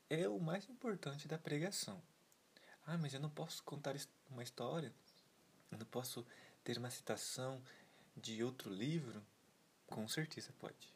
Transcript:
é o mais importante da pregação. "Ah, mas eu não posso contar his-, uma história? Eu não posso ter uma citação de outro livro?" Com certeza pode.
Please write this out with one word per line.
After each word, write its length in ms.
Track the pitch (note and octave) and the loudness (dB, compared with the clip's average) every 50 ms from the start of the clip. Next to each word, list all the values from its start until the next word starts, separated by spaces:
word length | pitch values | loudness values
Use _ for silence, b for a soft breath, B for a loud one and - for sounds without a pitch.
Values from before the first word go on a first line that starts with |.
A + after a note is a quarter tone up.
| - - | -2 2
é 180 | D3+ D#3+ F3 | 4 4 6
o 140 | G3+ G#3 G3 | 4 4 4
mais 260 | F3 D#3+ E3+ G3+ G3+ - | 4 4 2 2 0 -4
importante 580 | B3+ - - A#3+ G#3 F3 - D3 C#3 D3 - D3+ | -10 -2 0 0 0 2 0 -2 -4 -4 -2 -2
da 80 | D#3 | -2
pregação. 640 | D#3+ - D#3 D3+ D3 D#3+ G3 G3 - - - G2+ F2+ - - - - - - - - - - B B B B B B - | -2 2 2 4 4 4 4 2 0 0 -2 -4 -6 -8 -14 -20 -20 -20 -20 -20 -20 -20 -20 B B B B B B -4
"Ah, 100 | D3 D#3+ | 0 2
mas 160 | F3 D#3 C#3 B2+ | 2 2 2 2
eu 80 | C3+ | 0
não 80 | D3 D#3 | 0 0
posso 340 | D3 D3+ D#3+ E3 - - - | 0 0 -2 -2 -2 -6 -4
contar 300 | - D3 C#3+ C#3+ C#3 C3+ | -4 -6 0 2 2 2
his-, 140 | C#3 - - - - - - | 2 -2 -6 -10 -20 -16 -10
uma 120 | C3 A#2+ A#2+ | -6 -6 -6
história? 520 | A#2+ - - A#2+ B2 D3+ E3+ D#3 A#2+ - - - - - - - - - - - - - - - - | -6 -2 0 0 2 4 2 2 0 -4 -10 -18 -20 -20 -20 -20 -20 -20 -20 -20 -20 -20 -20 -12 -10
Eu 60 | - | -8
não 100 | G#2 A2+ | -8 -8
posso 380 | - - A#2+ B2+ - - B2+ - B B B B B B B - | -2 0 0 0 0 -4 -4 -6 B B B B B B B -2
ter 140 | - A#2+ A#2+ | 0 0 2
uma 100 | A#2+ B2 | 0 -2
citação 720 | B2 - - - A2 - - - - - B2+ C3 C3+ B2+ B2+ B B B B B B B B B - | -2 -4 0 0 0 0 2 -2 -2 0 0 0 0 -2 -6 B B B B B B B B B -14
de 260 | - - A2 A2+ G#2+ A#2 | -6 -4 -2 2 4 2
outro 300 | B2+ C3 C3 - G#2+ G2 | 2 2 -2 -4 -4 0
livro?" 500 | F#2 A2+ C#3+ D#3+ E3+ C#3+ A#2 G#2 G#2+ G#2 - - - - - - - - - - - - | 2 2 4 4 2 2 0 -6 -8 -10 -12 -20 -20 -20 -20 -20 -20 -20 -20 -20 -20 -12
Com 220 | - - A#2 A2 A2+ | -6 -2 -2 0 0
certeza 460 | - - D#3 D#3 - - - - - - | 2 0 0 0 -2 -6 -8 -8 -10 -6
pode. 360 | - G#2 - - - - - | -6 -8 -6 -8 -16 -18 -18